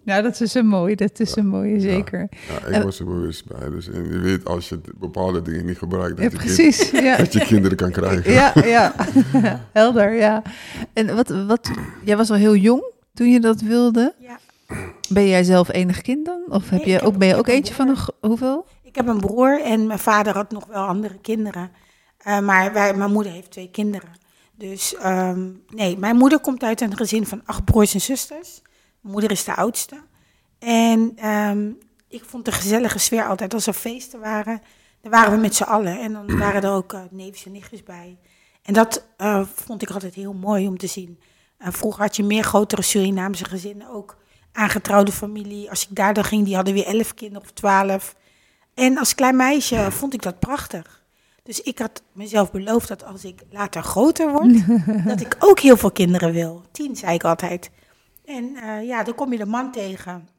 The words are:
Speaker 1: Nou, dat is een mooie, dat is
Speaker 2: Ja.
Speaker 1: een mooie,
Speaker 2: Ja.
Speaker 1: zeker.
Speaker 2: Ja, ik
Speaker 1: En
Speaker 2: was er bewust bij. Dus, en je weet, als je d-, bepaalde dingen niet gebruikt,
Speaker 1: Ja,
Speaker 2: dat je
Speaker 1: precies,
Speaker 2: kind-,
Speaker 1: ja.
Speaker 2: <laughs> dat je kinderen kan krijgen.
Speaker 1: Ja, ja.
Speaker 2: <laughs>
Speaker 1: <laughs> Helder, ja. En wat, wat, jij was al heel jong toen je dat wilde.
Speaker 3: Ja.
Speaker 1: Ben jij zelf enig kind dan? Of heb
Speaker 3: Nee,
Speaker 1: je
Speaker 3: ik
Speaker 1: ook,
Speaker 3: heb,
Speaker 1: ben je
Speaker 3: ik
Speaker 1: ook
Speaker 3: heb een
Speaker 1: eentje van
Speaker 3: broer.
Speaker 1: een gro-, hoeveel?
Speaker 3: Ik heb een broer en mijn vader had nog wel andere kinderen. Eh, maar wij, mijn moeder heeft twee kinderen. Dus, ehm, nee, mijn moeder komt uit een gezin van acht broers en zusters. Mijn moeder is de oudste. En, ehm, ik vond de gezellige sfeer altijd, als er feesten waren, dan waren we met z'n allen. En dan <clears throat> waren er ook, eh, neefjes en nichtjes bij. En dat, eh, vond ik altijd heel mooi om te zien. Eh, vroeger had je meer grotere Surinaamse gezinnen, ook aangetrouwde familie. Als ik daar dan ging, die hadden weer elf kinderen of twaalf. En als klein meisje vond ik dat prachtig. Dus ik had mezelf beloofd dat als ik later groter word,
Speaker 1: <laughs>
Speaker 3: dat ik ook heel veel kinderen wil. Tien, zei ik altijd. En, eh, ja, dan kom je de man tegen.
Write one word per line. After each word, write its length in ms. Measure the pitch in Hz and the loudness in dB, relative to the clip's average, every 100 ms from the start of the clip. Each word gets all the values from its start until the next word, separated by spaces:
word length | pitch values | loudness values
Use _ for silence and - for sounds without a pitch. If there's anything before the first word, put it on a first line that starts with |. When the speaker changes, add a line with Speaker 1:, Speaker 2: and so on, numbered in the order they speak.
Speaker 1:
Nou, 180 | - 196 | 0 0
dat 180 | 226 - | 0 -2
is 120 | 226 | 0
een 140 | 254 220 | 2 4
mooie, 280 | 196 175 208 | 4 0 0
dat 240 | 208 - | -2 0
is 140 | 220 | -2
Speaker 2:
Ja. 80 | - | 0
Speaker 1:
een 60 | 202 | 0
mooie, 260 | 190 202 | 0 0
Speaker 2:
Ja. 60 | 208 | 0
Speaker 1:
zeker. 480 | 190 190 196 180 196 - - | 0 0 -2 -6 -8 -12 -10
Speaker 2:
Ja, 80 | - | -10
ik 160 | - | -2
Speaker 1:
En 100 | 107 | 0
Speaker 2:
was 160 | 98 - | 0 -4
er 60 | - | -6
bewust 400 | 90 85 78 - | -4 -4 -8 -14
bij. 220 | - 65 | -10 -8
Dus, 180 | 85 90 | -8 -10
en 140 | 87 82 | -8 -6
je 60 | 87 | -2
weet, 260 | 90 92 - | 0 0 -2
als 240 | 87 - | -6 -6
je 120 | 85 | -12
d-, 160 | 78 - | -12 -12
bepaalde 420 | 90 98 92 90 | -10 -4 -2 -2
dingen 240 | 82 82 87 | -4 -6 -6
niet 120 | 90 | -6
gebruikt, 400 | 85 92 90 - | -4 -4 -4 -2
Speaker 1:
Ja, 60 | |
Speaker 2:
dat 80 | 226 | -2
je 60 | - | -2
Speaker 1:
precies, 520 | 240 - 320 - - | 0 6 6 6 2
Speaker 2:
kind-, 140 | 269 262 | 2 4
Speaker 1:
ja. 120 | 254 | 4
Speaker 2:
<laughs> 40 | |
dat 100 | - | 4
je 120 | 214 - | 2 4
kinderen 320 | - 95 95 | 4 4 0
kan 140 | 90 | -2
krijgen. 400 | 90 92 92 87 | -2 0 0 4
Speaker 1:
Ja, 200 | 254 277 - 220 | 6 6 6 6
ja. 300 | 233 185 - - 269 | 4 4 0 2 2
Speaker 2:
<laughs> 240 | - 269 214 | 4 2 2
Speaker 1:
<laughs> 260 | 123 - | -2 -2
Helder, 420 | 214 226 233 202 226 | 4 4 4 2 4
ja. 260 | 214 220 220 - - - - | 2 2 -4 -16 -16 -12 -6
En 220 | - 220 208 | -2 0 0
wat, 120 | - | 0
wat, 420 | 180 196 233 - 147 139 - | -2 0 0 0 -8 -8 -8
jij 140 | 202 208 | 0 2
was 120 | 220 | 4
al 60 | 208 | 4
heel 200 | 214 208 | 6 6
jong 280 | 208 254 494 _ _ | 6 4 -2 _ _
toen 160 | - 240 | 0 4
je 100 | 247 | 6
dat 220 | 226 214 | 4 2
wilde. 520 | 214 240 240 226 262 - | 2 2 4 4 0 -2
Speaker 3:
Ja. 200 | 247 240 _ _ _ - - - - | -20 -20 _ _ _ -12 -12 -14 -2
Speaker 1:
Ben 180 | 190 196 | 2 4
jij 160 | 185 | 4
zelf 260 | 180 180 175 | 6 6 4
enig 300 | 180 180 185 | 0 0 -2
kind 240 | - 277 311 | -2 -4 -4
dan? 160 | 349 349 | -8 -4
Of 220 | 202 - | -4 0
heb 100 | 180 | -2
Speaker 3:
Nee, 100 | 190 | 2
Speaker 1:
je 60 | 185 | 2
Speaker 3:
ik 80 | |
Speaker 1:
ook, 60 | 208 | 2
Speaker 3:
heb, 100 | 196 | 4
Speaker 1:
ben 80 | 190 | 4
je 60 | |
Speaker 3:
ik 60 | 185 | 4
Speaker 1:
ook 60 | 240 | 4
Speaker 3:
heb 80 | 262 | 2
een 40 | |
Speaker 1:
eentje 120 | 285 | 0
van 120 | - 269 | 0 0
Speaker 3:
broer. 120 | 269 | 0
Speaker 1:
een 60 | |
gro-, 240 | - - 214 | -4 -4 -2
hoeveel? 380 | 226 262 285 - _ | 0 -2 -4 -8 _
Speaker 3:
Ik 120 | _ 269 | _ -4
heb 120 | 240 | 0
een 120 | 214 | 0
broer 420 | 190 226 262 285 | 0 2 4 4
en 260 | 302 220 220 | 2 0 0
mijn 120 | 202 | 0
vader 340 | - 208 208 | 2 2 2
had 180 | 190 208 | -2 -4
nog 140 | 208 202 | -10 -10
wel 200 | 214 196 | -6 -4
andere 320 | 185 214 190 | -4 -6 -10
kinderen. 500 | - 220 214 180 180 _ _ _ _ _ | -6 -4 -4 -8 -12 _ _ _ _ _
Eh, 220 | 202 208 | -2 0
maar 340 | 202 185 196 | 4 4 4
wij, 200 | 214 202 | 2 2
mijn 180 | 196 202 | 2 0
moeder 200 | 208 202 | 0 -2
heeft 200 | 170 - | -10 -18
twee 180 | - 185 | -18 -12
kinderen. 380 | 202 208 196 170 170 _ _ _ _ | -6 -4 -4 -12 _ _ _ _ _
Dus, 400 | 196 190 - - | -14 -8 -8 -4
ehm, 540 | 190 185 185 180 185 185 _ | -2 0 -2 -4 -8 -12 _
nee, 280 | 220 196 190 | -4 -4 -2
mijn 180 | 202 233 | 2 6
moeder 240 | 262 302 | 6 4
komt 240 | - 262 | 0 -4
uit 180 | 226 226 | -4 -2
een 160 | 226 214 | -4 -4
gezin 280 | 214 220 202 | -2 -2 -4
van 160 | 226 - | -8 -10
acht 200 | - 196 | -6 2
broers 280 | 220 208 | 4 4
en 80 | 196 | 2
zusters. 600 | - 262 - 302 359 - _ _ _ _ | -4 -6 -6 -14 -18 -20 _ _ _ _
Mijn 120 | 202 202 | -10 -4
moeder 160 | 208 | -2
is 120 | 202 | -2
de 120 | - - | -4 -2
oudste. 400 | 240 - - 285 311 _ _ _ _ _ | -2 -2 -10 -14 _ _ _ _ _ _
En, 520 | 233 233 226 226 226 226 | 0 2 4 4 0 -2
ehm, 540 | 214 208 208 202 208 269 _ _ _ | -4 -2 0 -2 -6 -10 _ _ _
ik 160 | 240 | -20
vond 220 | - 247 226 | -16 -10 -6
de 60 | |
gezellige 480 | 180 190 220 233 196 | -4 0 0 0 -2
sfeer 260 | - 226 208 | -2 -2 -2
altijd, 260 | 190 190 | -6 -4
als 140 | 226 - | -4 -4
er 60 | |
feesten 460 | 196 233 247 254 233 | -6 -10 -12 -16 -14
waren, 420 | 214 214 208 220 _ _ _ _ | -6 -6 -6 -10 _ _ _ _
dan 100 | 226 | 2
waren 200 | 226 214 | 6 6
we 40 | 214 | 4
met 160 | 220 - | 2 0
z'n 80 | |
allen. 360 | 208 214 190 190 | 0 0 0 -4
En 120 | 226 | -8
dan 240 | 214 202 208 | -10 -4 -2
<clears throat> 0 | |
waren 240 | 202 202 | 0 0
er 80 | 196 | 0
ook, 220 | 196 185 | -2 -4
eh, 80 | 196 185 | -14 -16
neefjes 340 | 190 190 190 190 | -18 -18 -18 -20
en 60 | |
nichtjes 320 | 202 190 214 | -20 -20 -20
bij. 340 | 208 175 175 180 _ _ _ _ | -20 -20 -20 -20 _ _ _ _
En 120 | - | 0
dat, 320 | 202 226 - _ _ | 2 2 -2 _ _
eh, 280 | 208 202 196 - | -2 -2 -4 -10
vond 260 | - 214 | -14 -12
ik 80 | 202 | -10
altijd 240 | 196 190 | -10 -12
heel 200 | 185 196 | -14 -14
mooi 340 | 196 190 208 196 | -10 -2 -2 -2
om 100 | 185 | -6
te 100 | 185 | -10
zien. 320 | - 175 170 _ _ _ _ | -12 -16 -20 _ _ _ _
Eh, 100 | 180 | -12
vroeger 300 | - 220 208 | -6 -6 -2
had 140 | 202 - | -4 -2
je 80 | |
meer 200 | 202 214 | 0 0
grotere 380 | - 202 208 208 | 2 2 2 -2
Surinaamse 640 | 185 208 190 190 190 180 180 | 0 0 0 -2 -4 -8 -10
gezinnen, 440 | 185 196 208 - | -10 -12 -16 -16
ook 280 | 226 - _ _ _ _ | -16 -16 _ _ _ _
aangetrouwde 600 | - 107 208 - 202 202 | -4 -2 -2 2 4 4
familie. 580 | - 208 214 202 208 202 | -2 -10 -12 -12 -14 -10
Als 140 | 185 - | -8 -8
ik 60 | 196 | -2
daar 180 | 202 | 0
dan 100 | 208 | 0
ging, 220 | 190 214 202 | 0 0 0
die 100 | 190 | 0
hadden 180 | 190 | 0
weer 120 | 196 202 | -2 -2
elf 280 | 220 220 | -2 -4
kinderen 300 | - 214 202 - | -10 -16 -18 -18
of 40 | |
twaalf. 640 | - 202 196 196 190 - _ _ _ _ _ _ | -4 0 2 2 -4 -6 _ _ _ _ _ _
En 240 | - 254 262 | 0 2 2
als 180 | 240 - | -2 0
klein 200 | 262 262 | 2 4
meisje 520 | 262 294 - 226 196 | 2 0 0 -2 -2
vond 220 | - 277 | -4 -6
ik 80 | 254 | -6
dat 180 | 185 175 | -8 -6
prachtig. 640 | - 277 - 175 - _ _ _ _ _ | -6 -6 -8 -14 -16 _ _ _ _ _
Dus 180 | - - | -14 -10
ik 180 | - - | -10 -8
had 240 | 220 - _ | -8 -10 _
mezelf 380 | 185 208 208 190 | -18 -2 0 0
beloofd 360 | 196 196 233 - | -4 -2 -2 -2
dat 160 | 196 - | -14 -16
als 200 | 196 190 | -18 -20
ik 160 | 180 - | -20 -20
later 340 | 202 202 165 | -10 -8 -8
groter 480 | - 190 285 330 320 | -4 2 2 2 0
word, 320 | 285 247 233 180 233 | 4 6 6 6 2
Speaker 1:
<laughs> 240 | 160 214 185 | 2 -2 -2
Speaker 3:
dat 140 | 208 | -4
ik 140 | - - | -6 4
ook 200 | 403 370 | 6 8
heel 180 | 277 233 | 6 4
veel 140 | 196 | 2
kinderen 400 | - 175 175 170 | 2 2 2 0
wil. 320 | 170 165 170 _ | -2 -6 -10 _
Tien, 240 | - 294 226 | -10 -10 -6
zei 180 | 185 | -4
ik 100 | 170 | -2
altijd. 480 | 170 165 180 180 - _ _ _ _ _ - | 0 0 -4 -8 -12 _ _ _ _ _ -16
En, 300 | 269 247 269 | -12 -12 -12
eh, 320 | 220 214 233 | -12 -10 -6
ja, 160 | 240 | -6
dan 120 | 226 233 | -6 -6
kom 160 | 277 | -6
je 60 | 233 | -4
de 80 | 202 | -4
man 260 | 233 262 | -6 -6
tegen. 560 | 240 196 190 185 180 165 | -8 -10 -10 -14 -16 -18